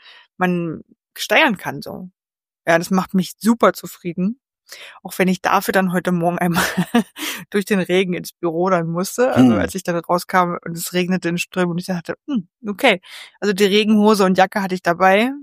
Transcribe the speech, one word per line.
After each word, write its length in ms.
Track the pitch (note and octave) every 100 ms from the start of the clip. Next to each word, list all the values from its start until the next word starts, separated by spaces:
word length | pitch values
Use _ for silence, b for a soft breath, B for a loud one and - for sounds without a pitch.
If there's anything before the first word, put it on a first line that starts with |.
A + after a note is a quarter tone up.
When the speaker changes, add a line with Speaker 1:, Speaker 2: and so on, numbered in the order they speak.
| B B B -
Speaker 1:
man 460 | F3+ F3 E3+ - - _ _ -
steigern 400 | - C#4 D4+ F#3
kann, 260 | - C#3
so. 280 | - - F#3 _ _ _ _ _
Ja, 140 | - E3
das 120 | F3
macht 220 | F#3+ -
mich 180 | F#3+ E3+ -
super 340 | G#3+ A#3 G#3
zufrieden. 640 | - F3+ - F3 F3 F#3+ B3 _ _ _ B B B
Auch 160 | F#3+ -
wenn 80 | F#3
ich 140 | F3+
dafür 300 | - G3 G#3+
dann 200 | G3 F#3
heute 200 | F3+ F3+
Morgen 260 | F3 E3+ F3
einmal 240 | F3+ E3+
<laughs> 840 | - - - A#3+ - - - - -
durch 140 | G#3
den 160 | - G3
Regen 340 | F3 F#3 F#3
ins 180 | E3+ -
Büro 380 | - E3+ D#3+ F#3
dann 160 | F3 E3
musste. 460 | E3+ G3 - B3+
Also 180 | A#3+ C4
Speaker 2:
Hm. 60 | G#3
Speaker 1:
als 160 | -
ich 80 | F#3+
dann 140 | - E3+
rauskam 600 | - F3+ - F#3 F3 F3
und 120 | E3+ E3+
es 160 | -
regnete 360 | F3+ F3+ F#3 E3+
in 100 | F3
Strömen 340 | - F#3 F3
und 60 | E3+
ich 80 | F#3
dachte, 280 | F3 - - -
hm, 220 | B3 E3 _ G#3
okay. 340 | G3 B3+ F#3 B B B B
Also 120 | G#3
die 100 | F#3+
Regenhose 600 | G3+ G#3 G#3+ G#3+ G#3+ G#3
und 140 | F#3 F#3
Jacke 240 | F#3+ G#3
hatte 120 | F#3+ F#3
ich 60 |
dabei, 480 | F3 E3+ F#3+ G3 B3 C#4+